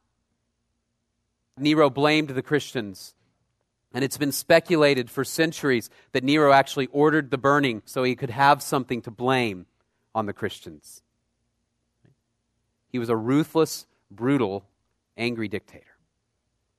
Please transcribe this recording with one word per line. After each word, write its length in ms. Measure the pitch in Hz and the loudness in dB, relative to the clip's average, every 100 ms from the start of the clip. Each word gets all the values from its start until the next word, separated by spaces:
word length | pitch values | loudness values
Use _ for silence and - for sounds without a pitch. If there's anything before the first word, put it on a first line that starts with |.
| _ _ _ _ _ _ _ _ _ _ _ _ _ _ _ - | _ _ _ _ _ _ _ _ _ _ _ _ _ _ _ -4
Nero 320 | 147 151 143 | 0 4 2
blamed 400 | 127 147 151 151 | 2 2 2 -2
the 140 | 131 | -6
Christians. 720 | - 147 - 127 101 95 - _ _ _ _ _ _ _ _ | -4 -4 -4 -8 -10 -12 -20 _ _ _ _ _ _ _ _
And 100 | 123 | -4
it's 140 | 135 120 | -2 0
been 140 | 143 | 0
speculated 760 | - - 165 165 165 147 131 120 | 0 4 4 4 2 4 2 -4
for 160 | - | -6
centuries 640 | 127 - 160 - 147 120 - _ _ | -4 -2 -2 -2 -2 -2 -4 _ _
that 100 | 131 | -2
Nero 300 | 127 151 143 | 0 4 6
actually 360 | 139 135 147 131 | 6 4 -2 -4
ordered 420 | 143 151 156 135 | 2 2 2 0
the 80 | 131 | 0
burning 420 | 139 143 139 107 - | 2 2 0 -4 -8
so 160 | 135 | -4
he 120 | 127 | -4
could 140 | 123 131 | -4 -6
have 320 | 113 139 143 | 2 4 4
something 400 | - 143 123 120 | 0 -4 -2 -6
to 80 | 120 | -8
blame 540 | 110 123 131 117 95 87 _ _ _ _ | -4 0 0 0 -6 -14 _ _ _ _
on 120 | 110 104 | -6 -6
the 80 | |
Christians. 680 | - 101 - - 76 - - _ _ _ _ _ _ _ _ _ _ _ _ _ _ _ _ _ _ _ | -6 -10 -10 -20 -20 -20 -20 _ _ _ _ _ _ _ _ _ _ _ _ _ _ _ _ _ _ _
He 100 | 123 | -6
was 100 | 117 | -2
a 80 | 113 | -2
ruthless, 720 | 113 139 156 165 156 - - _ _ | 0 0 0 0 -2 -4 -16 _ _
brutal, 560 | 101 123 139 104 98 - _ _ _ _ - | -6 -2 0 0 -4 -12 _ _ _ _ -8
angry 320 | 117 117 107 | -6 -4 -6
dictator. 480 | 98 - - _ _ _ _ _ _ _ _ _ | -8 -12 -20 _ _ _ _ _ _ _ _ _